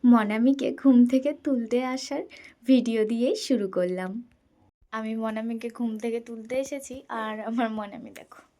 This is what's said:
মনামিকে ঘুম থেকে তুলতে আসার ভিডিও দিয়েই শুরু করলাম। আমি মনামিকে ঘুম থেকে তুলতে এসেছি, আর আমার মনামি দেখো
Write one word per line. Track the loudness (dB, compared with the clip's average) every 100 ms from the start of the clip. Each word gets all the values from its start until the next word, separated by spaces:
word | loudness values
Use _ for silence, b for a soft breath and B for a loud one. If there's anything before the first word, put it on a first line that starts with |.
| 8
মনামিকে | 6 4 2 2 2 -2
ঘুম | 2 6 8 8
থেকে | 4 0
তুলতে | -4 -2 -2 0 -2 -2
আসার | -6 -6 -8 -8 B B B 4
ভিডিও | 4 4 0 0
দিয়েই | 2 0 0
শুরু | 0 -2 0
করলাম। | -2 -2 -4 -6 -8 -14 _ _ _ _ _ _
আমি | -8 -6 -4
মনামিকে | -4 -6 -6 -6 -8
ঘুম | -6 -6 -4
থেকে | -4 -6
তুলতে | -8 -16 -6 -6
এসেছি, | -4 -8 -10 -16 -10
আর | -8 -8 -8
আমার | -6 -2 -2
মনামি | -4 -10 -14 -18
দেখো | -20 -20 -20 _